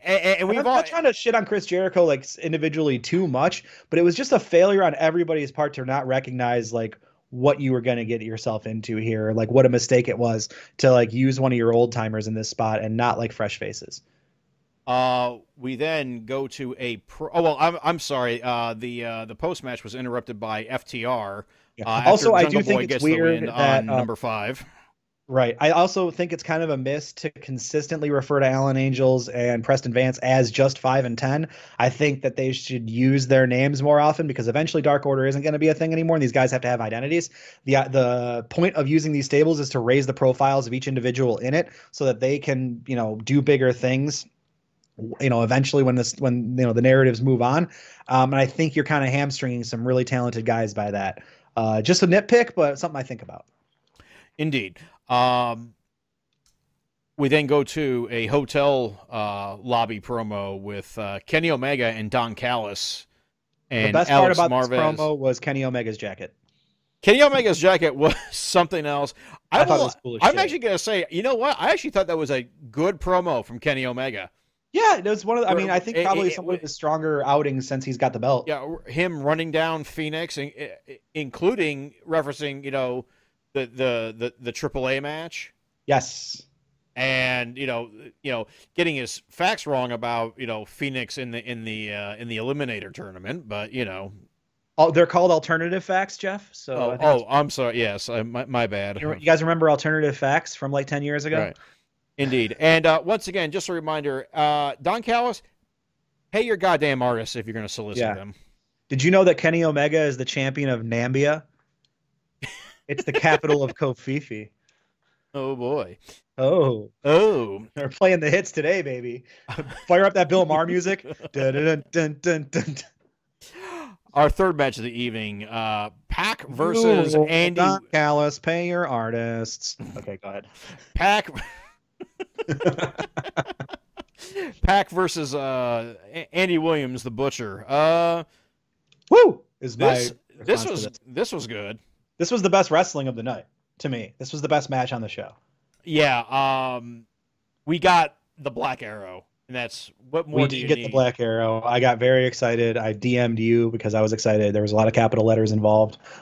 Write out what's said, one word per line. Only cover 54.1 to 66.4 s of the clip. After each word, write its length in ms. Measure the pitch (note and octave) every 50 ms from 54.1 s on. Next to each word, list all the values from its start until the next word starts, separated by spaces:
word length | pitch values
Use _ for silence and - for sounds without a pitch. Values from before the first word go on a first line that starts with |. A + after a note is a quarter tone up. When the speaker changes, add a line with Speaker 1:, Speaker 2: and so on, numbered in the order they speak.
| _ - _ _ _
Speaker 1:
Indeed. 400 | - D3+ D#3+ C#3 B2+ G2 F#2 - - - - _ _ _ -
Um, 640 | B2 B2 B2 B2+ B2 B2 B2 A#2+ A#2 A2+ A#2 A#2 _ _ _ _ _ _ _ _ _ _ _ _ _ _ _ _ _ _ _ _ _ _ _ _ _ _ _ _ _
we 100 | - C#3+
then 180 | C3 C#3+ D3+ D3
go 200 | C3 D3 D3 C#3
to 420 | - - D#3+ D3+ C3+ B2+ A#2+ A#2+ A2+
a 180 | A#2+ A#2 A2+
hotel, 760 | G#2 C#3 D3 C3+ - - D3 C#3 C#3+ C#3 C3 B2 G#2+ G2+ - - -
uh, 460 | A#2+ A2 G#2+ G#2 G2+ G2+ G2+ G2+ G2
lobby 420 | G#2 - B2 A#2+ A#2 A#2 A2 A2+ G#2
promo 580 | - - B2 A#2 A2 G#2 G#2 G2+ G2+ G2 G2
with, 400 | G2 G2 G#2 G#2 G2 - - -
uh, 220 | A2+ G#2 G2 G2+ F#2+ -
Kenny 260 | - D#3+ D#3+ E3 E3
Omega 360 | D3+ B2 C3 C#3 C#3+ B2+ A#2+
and 220 | A2+ A2+ A2 G#2+ G#2
Don 240 | - B2 A#2 A#2 G#2
Callis 720 | - B2 B2 B2 A#2 G#2+ G2+ G2+ - - - - - - _ _ _ _ _ _ _ _ _ _ _ _ -
and 200 | C3 A2+ A2 G#2+
Speaker 2:
The 100 | G#2 D#3+
best 100 | F3 D#3
Speaker 1:
Alex 280 | C#3 C#3 C3+ F#3 F3
Speaker 2:
part 120 | E3 E3+ D3
about 200 | B2+ B2+ B2+ A#2+
Speaker 1:
Marvez. 0 |
Speaker 2:
this 320 | B2+ B2+ B2+ D#3 D#3 D#3
promo 160 | D3+ D3+ D3+
was 240 | C#3 C3+ C3 B2 -
Kenny 240 | - D3 C#3 C#3 C3+
Omega's 320 | B2+ B2 B2 A#2 A2 G#2+
jacket. 360 | - A2 G2+ F#2+ - F#2 - _ _